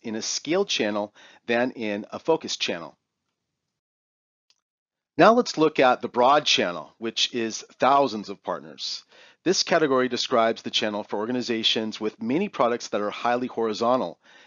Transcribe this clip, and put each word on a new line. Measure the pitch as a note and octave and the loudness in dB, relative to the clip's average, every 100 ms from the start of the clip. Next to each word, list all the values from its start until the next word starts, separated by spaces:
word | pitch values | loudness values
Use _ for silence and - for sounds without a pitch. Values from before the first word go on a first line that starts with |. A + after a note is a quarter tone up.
in | A#2 | -10
a | A2 | -8
scaled | - - C#3+ F3+ G3+ | -6 -6 -2 -2 0
channel | - G#2+ G#2 G#2 _ - - - | -2 0 -2 -4 _ -20 -12 -2
than | A#2 B2 | 0 0
in | A#2 G#2+ G#2 - | -4 -4 -6 -8
a | - | -6
focused | - D#3+ C#3+ - | -2 -2 -2 -6
channel. | - F2 D#2+ - _ _ _ _ _ _ _ _ _ _ _ _ _ _ _ _ _ _ _ _ _ - | -6 -6 -10 -18 _ _ _ _ _ _ _ _ _ _ _ _ _ _ _ _ _ _ _ _ _ 6
Now | F#3 | 6
let's | A#3+ - - | 6 2 2
look | A3+ F#3 | 2 4
at | C3 A#2+ | 4 4
the | A2+ | 0
broad | A#2+ B2 D3 | 2 4 4
channel, | - - F#2+ E2+ D2 _ | 4 2 0 -4 -12 _
which | A2+ - - | -8 -4 -4
is | B2 A2+ - - - | -2 -4 -6 -14 -2
thousands | B2+ C#3+ C#3 A2 F#2+ | 2 4 2 -2 -10
of | G2 | -10
partners. | - E2 D#2 C2+ - - - - - _ | -8 -8 -10 -12 -10 -10 -14 -20 -20 _
This | D#3+ F#3+ | -2 -2
category | - E3+ D3+ C3 B2+ | 2 2 4 2 0
describes | B2 - A#2+ A2+ A2 | -2 0 2 2 0
the | A#2 | -4
channel | - A2 G#2 | -4 -2 -4
for | G2+ G2+ | -6 -6
organizations | A2 B2+ A#2 A2+ A2 A#2+ A2 - | -4 -4 -2 -2 0 0 -4 -4
with | G#2+ - | -6 -6
many | A2+ D3 G3+ | -2 -2 -2
products | - A#2+ A#2+ - | 0 0 0 -4
that | G#2 | -4
are | G#2 | -4
highly | - B2 B2 B2 | -2 -2 -2 -2
horizontal | - A2+ G#2+ A#2 B2+ F2 - _ - | -2 -4 0 2 2 0 -8 _ -20